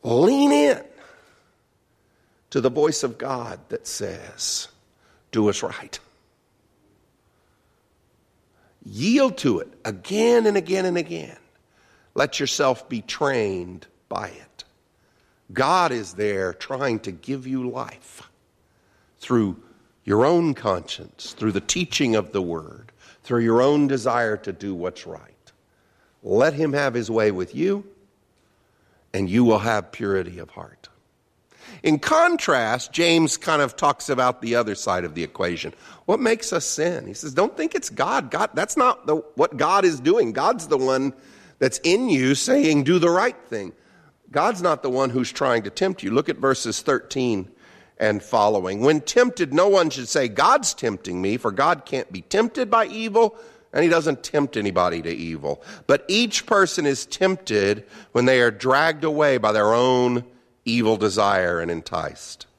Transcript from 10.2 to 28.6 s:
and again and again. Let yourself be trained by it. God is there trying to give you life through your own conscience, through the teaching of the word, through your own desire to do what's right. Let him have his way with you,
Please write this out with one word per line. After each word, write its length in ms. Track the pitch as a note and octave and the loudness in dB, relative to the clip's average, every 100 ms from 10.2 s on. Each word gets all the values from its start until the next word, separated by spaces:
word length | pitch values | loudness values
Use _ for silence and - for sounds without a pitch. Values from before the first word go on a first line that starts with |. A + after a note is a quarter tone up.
| A#3 A#3+ A3 | 4 4 4
and 100 | G3+ | 0
again 300 | D#3+ F#3+ F#3 | -2 -2 0
and 120 | F3 | -2
again. 400 | E3 E3+ D3+ - _ _ _ _ _ _ _ | -4 -10 -12 -18 _ _ _ _ _ _ _
Let 260 | - C#3 - | -2 -2 -2
yourself 480 | C#3 - C#3 B2 - | -4 0 0 0 -6
be 120 | A#2+ | -10
trained 880 | - - C#3+ B2+ G#2 F#2 F2 F2 - _ _ | -8 -4 -2 0 -2 -4 -8 -16 -20 _ _
by 220 | - G2 | -10 -10
it. 340 | - - - - _ _ _ _ _ _ _ _ | -16 -20 -20 -20 _ _ _ _ _ _ _ _
God 400 | G2 C3+ F#3 E3+ | -2 2 2 2
is 220 | A#2+ F#2+ | -2 -8
there 400 | F2 G#2 G2 F#2 | -4 -2 -2 -4
trying 460 | E2+ - C3 C#3 A2+ | -6 -10 -4 -4 -4
to 120 | - | -6
give 340 | E2+ - C3+ B2+ | -12 -10 -10 -6
you 220 | C3 B2 | -6 -6
life 600 | B2 A2+ - - - - _ _ _ _ _ _ _ _ _ | -8 -12 -14 -20 -20 -20 _ _ _ _ _ _ _ _ _
through 420 | - B2 G#2 E2+ - _ _ _ | 0 0 0 -4 -16 _ _ _
your 220 | - G#2 | -2 2
own 300 | C3+ F3 E3+ | 4 4 0
conscience, 800 | C3+ A2 F2+ E2+ - - _ - | -2 -2 -4 -6 -14 -16 _ -18
through 180 | - A2 | -4 -2
the 80 | G2 | -2
teaching 560 | - F3 F3 - C3+ A2 | -4 -4 -4 -2 0 0
of 160 | G2 | 0
the 80 | G2+ | -4
word, 500 | F2+ E2 D#2 - A#2 _ - _ | -4 -8 -12 -20 -20 _ -20 _
through 180 | - A#2+ | -4 0
your 200 | A#2 A2+ | 2 4
own 260 | C3 D3 C#3+ | 4 4 2
desire 500 | C3+ A#2 A#2+ A2+ G#2 | 0 0 0 -2 -4
to 140 | - | -8
do 220 | F2+ G2+ | -10 -8
what's 320 | F2+ F2+ - F2 | -6 -8 -10 -16
right. 460 | D#2+ - _ _ _ _ _ _ _ _ _ | -18 -20 _ _ _ _ _ _ _ _ _
Let 320 | - G2+ D3 | -2 2 2
him 180 | D3 D#3 | 2 -2
have 220 | C#3 C#3 | 0 0
his 160 | A#2+ A2 | -2 -2
way 200 | A2+ G#2+ | 2 2
with 240 | F#2 F2+ | 0 -6
you, 300 | - F#3 G3+ G3 _ _ _ _ _ _ _ | -4 -2 -2 -8 _ _ _ _ _ _ _